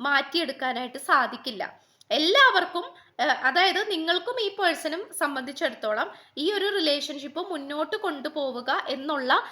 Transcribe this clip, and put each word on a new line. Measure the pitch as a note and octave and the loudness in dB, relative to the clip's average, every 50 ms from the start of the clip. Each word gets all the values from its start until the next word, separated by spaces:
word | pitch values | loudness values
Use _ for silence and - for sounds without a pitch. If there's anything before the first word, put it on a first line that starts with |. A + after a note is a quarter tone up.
മാറ്റിയെടുക്കാനായിട്ട് | B3 C#4+ C#4+ C4+ C4+ - - E4+ E4 B3+ C4+ - C4+ B3+ B3 A#3 B3+ B3+ - C#4 | -2 2 2 2 2 0 -2 -2 -2 -2 -2 -2 -4 -2 -2 -4 -6 -6 -8 -8
സാധിക്കില്ല. | - - E4+ C#4 B3 G#3+ A#3+ A#3+ - C4 A3+ F#3 - - - - _ _ _ _ _ - | 0 2 4 4 4 2 -2 -6 -8 -8 -6 -6 -8 -8 -8 -14 _ _ _ _ _ -2
എല്ലാവർക്കും, | - C#4 D4+ E4+ G4+ C#5+ C5+ C5 G#4 F#4+ F4 E4+ - F4 F4 - - - - _ _ - | 0 2 4 4 8 8 8 8 8 6 2 2 -2 -6 -6 -6 -10 -18 -20 _ _ -2
ഏഹ്, | A#3+ D4+ | 0 2
അതായത് | B3+ - - C4 B3+ F4 F#4 G4 D#4 F#4 G#4+ A4 | 2 2 2 2 4 4 4 4 4 2 0 0
നിങ്ങൾക്കും | G4 D#4+ D#4+ E4 F4 F4+ F4 A#4+ B4+ B4+ | -2 -2 0 0 0 0 0 -2 -4 -2
ഈ | A4 G4 G4 | -2 -4 -2
പേഴ്സണും | - G4 F4 D#4 - - D#4 D4+ F4 G#4+ - - - | 0 2 2 2 2 -2 -4 -6 -6 -8 -10 -4 -2
സംബന്ധിച്ചിടത്തോളം | E4 C#4+ C#4 C4 B3+ C4+ C#4 - F4 C4+ A3+ - - G#3+ G#3+ A3 D4+ G#4+ - - - _ _ | -2 -2 -2 -4 -6 -8 -6 -4 -2 -2 -2 -4 -4 -2 -2 -2 -2 -4 -6 -12 -20 _ _
ഈ | B3+ D4 F4+ G#4+ | -4 -2 0 0
ഒരു | G4 F#4 | 0 0
റിലേഷൻഷിപ്പ് | G#4 G4 G4 D#4+ D4+ C#4+ C#4+ C#4+ - D4 C#4+ C4+ C#4+ - D#4+ F#4 G4+ | 0 0 0 2 2 0 0 -2 -6 -8 -10 -10 -8 -8 -8 -6 -6
മുന്നോട്ട് | F4+ D4 C#4 C#4 D4 D4+ D#4+ D#4 G#4 | -6 -8 -8 -6 -6 -4 -4 -4 -4
കൊണ്ടുപോവുക | G#4+ G#4+ F4+ D4+ C#4 B3 D4+ D#4 D4+ C#4 C4 A#3+ A#3+ A#3+ C4 C#4+ F#4+ - - | -4 -4 -4 -4 -4 -6 -6 -4 -4 -4 -4 -4 -6 -4 -2 -2 -2 -2 -4
എന്നുള്ള | C4 C4 C4+ D4+ D4+ C#4 B3+ B3+ C#4+ G4+ - - | -6 -6 -4 -4 -4 -2 0 2 2 2 2 -2